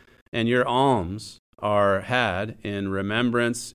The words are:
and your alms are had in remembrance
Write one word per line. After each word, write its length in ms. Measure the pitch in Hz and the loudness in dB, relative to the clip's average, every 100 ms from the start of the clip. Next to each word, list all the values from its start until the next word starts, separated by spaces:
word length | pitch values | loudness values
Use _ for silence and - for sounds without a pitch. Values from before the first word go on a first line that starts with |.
| _ _ _ | _ _ _
and 160 | - 117 | -2 2
your 200 | 123 120 | 2 2
alms 720 | 123 139 120 87 104 - - _ - | 2 4 2 0 -8 -12 -20 _ -8
are 420 | 104 104 101 98 | 0 4 4 2
had 560 | - 127 117 90 110 107 | 0 0 0 -2 -6 -8
in 260 | 104 101 98 | -8 -4 -4
remembrance 840 | 95 98 110 123 120 117 120 - | -4 -2 0 0 2 0 -2 -10